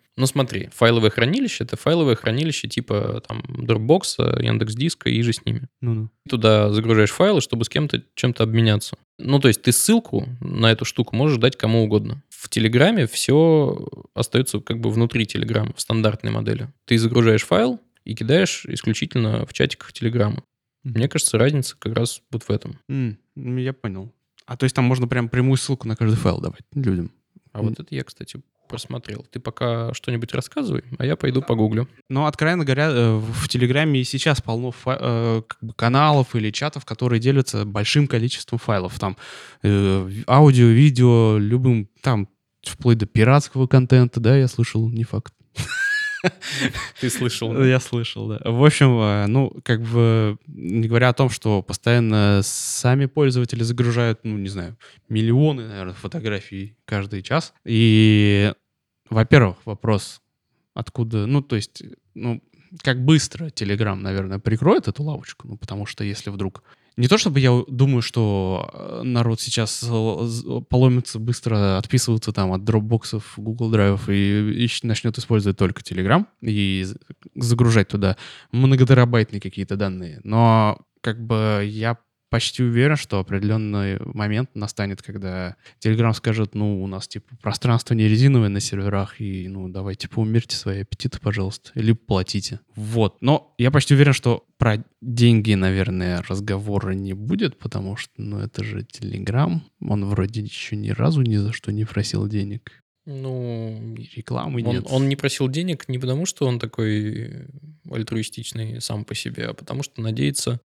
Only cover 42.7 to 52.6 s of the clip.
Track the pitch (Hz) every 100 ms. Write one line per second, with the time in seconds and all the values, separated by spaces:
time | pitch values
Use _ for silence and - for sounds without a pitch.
42.7 | - 123 113 104 110 113 143 - 135 131
43.7 | 131 123 127 123 - 113 135 127 - 117
44.7 | 113 113 113 117 - - _ _ - -
45.7 | 1077 807 - 698 1077 - - - 135 -
46.7 | - - - 127 - 123 - 113 117 131
47.7 | 131 - 120 117 107 107 107 - 117 151
48.7 | - 139 117 104 104 101 127 135 - -
49.7 | 113 113 117 117 113 107 107 - - 85
50.7 | 110 113 117 127 120 131 - 113 104 -
51.7 | 98 - 120 113 107 104 101 98 -